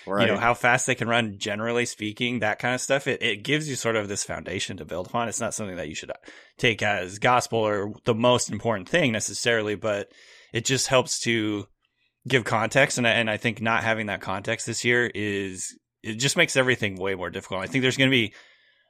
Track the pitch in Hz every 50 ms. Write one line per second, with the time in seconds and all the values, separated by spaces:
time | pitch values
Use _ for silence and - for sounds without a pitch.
0 | - 90 95 101 113 113 104 95 117 117 120 - - 123 120 131 - - 127 -
1 | 113 113 117 120 117 107 98 98 - 107 101 104 110 117 120 120 120 117 - -
2 | 107 107 104 - 123 120 123 120 110 107 104 - - 120 127 127 - - 135 135
3 | - 143 120 - - 117 107 101 104 123 143 151 156 151 135 - - 117 113 110
4 | 104 98 101 95 - - 87 82 78 - 90 98 - - 104 90 78 78 82 85
5 | 92 - - 120 117 113 101 - 117 104 - - 113 98 92 87 82 73 80 -
6 | - - - - _ - - - - - _ - - 123 110 101 110 104 104 98
7 | 90 90 95 104 - 127 123 123 117 - - 113 110 107 104 101 101 104 104 -
8 | _ - 117 110 120 123 123 120 - - 110 104 - 117 113 98 92 - - 175
9 | 165 127 110 107 - - 104 - - 123 117 113 107 107 104 92 107 110 104 101
10 | 101 - _ - - - - - - _ - 117 113 - 135 123 - - 135 127
11 | 120 - - - - 120 117 117 107 107 104 104 98 - _ _ _ _ _ _
12 | _ _ _ _ _ 123 - 127 107 - - 110 110 110 - 135 135 135 - -
13 | 120 117 110 117 117 110 107 101 - 120 107 107 110 113 113 104 87 113 113 110
14 | 110 104 98 87 - - 95 98 101 - 113 107 - - 113 - - 120 123 120
15 | 120 110 - 98 107 104 101 98 98 95 92 90 - - - - _ _ _ _
16 | - 107 110 110 123 135 - 185 165 - - 135 127 127 123 - 113 101 95 90
17 | 90 98 95 90 90 87 85 95 - - 98 92 95 95 - 135 127 131 120 131
18 | 135 131 135 123 110 98 - - - - _ _ _ _ _ _ _ _